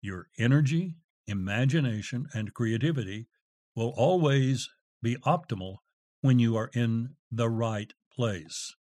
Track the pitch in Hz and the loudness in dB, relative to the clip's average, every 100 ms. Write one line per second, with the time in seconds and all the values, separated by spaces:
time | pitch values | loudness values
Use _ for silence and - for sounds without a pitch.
0 | 101 92 95 - 117 139 143 160 185 165 | -8 -10 -10 0 4 6 4 0 -2 -10
1 | _ _ - 101 92 104 135 160 139 107 | _ _ -8 -4 -2 0 0 2 0 -4
2 | 98 123 135 110 107 - 117 113 135 151 | -6 -8 -8 -8 -8 -4 -2 0 -2 -2
3 | 101 104 117 _ _ _ _ - 113 131 | -6 -10 -14 _ _ _ _ -6 -4 2
4 | 131 185 151 139 131 131 - _ _ _ | 2 4 4 4 2 0 -4 _ _ _
5 | 113 120 - 170 - 98 92 95 _ _ | -4 -2 0 0 0 -8 -8 -12 _ _
6 | _ _ 135 127 117 113 113 123 117 113 | _ _ 4 6 4 2 -2 -2 0 0
7 | 120 - _ 113 117 113 117 110 107 - | -4 -12 _ -2 -2 0 -2 -4 -8 -16
8 | _ - 120 95 78 - - - | _ -4 -2 -2 -8 -12 -12 -16